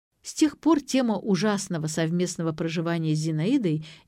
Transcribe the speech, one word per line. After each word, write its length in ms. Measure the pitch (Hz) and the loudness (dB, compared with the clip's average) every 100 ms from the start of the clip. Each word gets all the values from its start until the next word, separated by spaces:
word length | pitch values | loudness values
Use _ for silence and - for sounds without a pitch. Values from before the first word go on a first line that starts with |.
| _ _ - | _ _ -14
С 60 | |
тех 260 | - 311 - | 0 0 2
пор 220 | 294 311 | 2 2
тема 360 | - 262 247 208 | 2 0 0 0
ужасного 680 | - 180 214 202 - 170 156 | 0 2 2 0 -2 -4 -2
совместного 640 | 165 160 175 175 - 165 | -2 0 0 -2 -2 -4
проживания 640 | 156 165 165 165 170 160 151 | -2 -4 -2 -2 0 0 0
с 40 | |
Зинаидой 680 | 160 156 175 277 190 156 - - | 0 0 2 2 2 -2 -4 -16